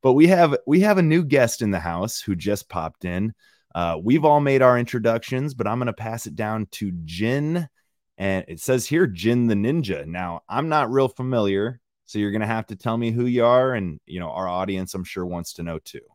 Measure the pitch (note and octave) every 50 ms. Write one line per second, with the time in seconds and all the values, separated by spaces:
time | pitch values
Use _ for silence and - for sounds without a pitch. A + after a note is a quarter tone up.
0 | - C3 B2+ C#3+ D#3+ E3+ F#3+ F3 E3+ D#3 C#3+ - _ - D3 F3+ G3 G#3+ G#3 F#3+
1 | F3 D#3 D#3 F3 E3+ C#3 C#3 C3+ B2 A2+ - - A#2 G#2 F#2+ F2 D#2 F2 E2+ E2+
2 | F#2+ A#2 - - - - G2 F2 D#2 G2+ G#2 G2 - _ - F2+ D#2+ D#2+ - _
3 | - F2+ F2 F2+ G#2 A2+ A2+ _ _ _ _ _ _ _ _ E2+ F2 E2+ E2 D#2+
4 | F2 A2 C3 E3 D3 D#3+ D3 D3 C#3+ C#3 C3+ C3+ C3 B2+ B2 A#2+ A#2+ - - B2
5 | A2 A#2 A2+ A#2 - - C3 B2+ C#3 D3+ C3+ B2 A2 G#2 A2 B2 B2 A#2+ A2 -
6 | A2+ A2+ A2+ A2+ - G#2+ - A2+ A2 G#2+ A2 A2 G#2+ - - - G#2 G2 F2+ F2
7 | D#2+ D#2 E2 F2 G#2+ A#2 B2+ C#3 D3 D3+ E3 F3 E3 - _ _ _ _ _ _
8 | _ _ _ - G2 G2 F#2+ F#2 - - E2 E2 - - C3 B2 A#2 - C#3+ E3
9 | F#3 B2 F#2+ E2+ F2+ A2+ A#2+ B2 A#2+ A#2 G#2+ G2+ G2+ A#2+ D3+ E3+ C#3 G2 F2 D2
10 | C#2+ D#2 E2+ F2+ F#2 F2 E2+ E2 _ - G2 B2 D3+ D#3+ D#3 D3+ C#3 A#2 B2+ C3+
11 | C3+ B2+ - - B2+ B2+ B2+ A#2 G#2 G2+ G2 G2 G#2 A#2 B2 A#2+ _ _ _ _
12 | _ - - G#2 G#2 G#2 G2+ A2 G#2+ G#2+ A2+ A2 G#2+ _ G#2 F#2 - A#2 A2+ A#2
13 | A#2 A#2 A2+ A#2+ B2 B2 A#2+ A#2+ A#2 A#2 B2 B2+ B2+ C3 B2+ A2 G2 F2 D2+ -
14 | _ _ E2 F2+ F2 D#2+ B1 E2+ F#2+ F2+ F2+ F#2 F#2+ G2 G2 F#2 F#2 F2 - F#2
15 | F#2 - - F#2+ F2+ F2+ F2 E2+ E2 - - - E2+ E2+ E2 D#2 _ - - -
16 | - _ _